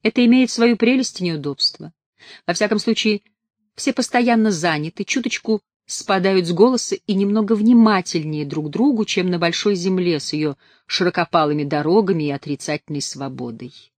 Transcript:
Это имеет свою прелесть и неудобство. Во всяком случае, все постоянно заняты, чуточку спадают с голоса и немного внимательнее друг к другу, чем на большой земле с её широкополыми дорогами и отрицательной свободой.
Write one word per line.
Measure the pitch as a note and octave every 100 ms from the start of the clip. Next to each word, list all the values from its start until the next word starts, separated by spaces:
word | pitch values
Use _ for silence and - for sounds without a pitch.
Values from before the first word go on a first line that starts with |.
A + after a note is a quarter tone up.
Это | A3 -
имеет | A#3+ B3+ B3
свою | - A#3+ A#3
прелесть | A#3 C4 B3 -
и |
неудобство. | F3+ D#3+ C#3+ C3+ - - D#3 _ _ _ - - -
Во |
всяком | F3 G#3 G#3+
случае, | - G#3+ A3 G3+ _ _ _ _ _
все | - -
постоянно | C4 B3 A#3+ B3 A#3 A3
заняты, | F3 E3+ D3+ D#3 -
чуточку | G3 C4+ A#3 - - G#3+ _ _ _
спадают | - - F#3+ F#3+ F#3+ E3+
с |
голоса | E3+ A#3 B3 -
и | F#3+ -
немного | G3 G3+ G#3 G#3
внимательнее | A3 G#3+ A#3+ A3 G3 F3+ E3+ D3+ D3+ D3
друг | D3 D3+
к |
другу, | F3 C4+ A#3
чем | G3+ - F3+
на | F3
большой | E3+ F3 G#3
земле | G3 F3+ F#3 F3 D#3
с | -
её | D3+ D3+ C3+ _ _ _
широкополыми | - F3+ F3+ E3 F3 D3+ D3+
дорогами | C#3+ D3+ D3 G3 F#3+ F3
и | D3
отрицательной | C#3 D3 C#3+ - D3 - D3
свободой. | - C3+ C3+ C3 A#2+ A2+ B2 - _